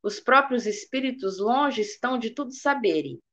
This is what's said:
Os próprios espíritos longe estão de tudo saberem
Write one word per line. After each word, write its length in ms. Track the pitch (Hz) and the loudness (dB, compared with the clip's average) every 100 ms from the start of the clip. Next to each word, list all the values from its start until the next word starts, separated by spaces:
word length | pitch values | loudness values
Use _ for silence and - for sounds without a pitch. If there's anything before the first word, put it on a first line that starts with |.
Os 180 | 208 - | -6 -4
próprios 460 | - 269 269 247 214 | 6 6 6 -2 -2
espíritos 720 | 196 - 269 262 254 190 185 | -6 -6 -4 -4 -4 -6 -2
longe 420 | 208 254 294 233 | 0 2 2 0
estão 380 | 208 - 247 254 | -4 -4 -4 -2
de 120 | 226 | -4
tudo 220 | 240 262 | -6 -10
saberem 680 | 262 285 277 208 156 143 117 _ | -2 0 2 2 0 -2 -10 _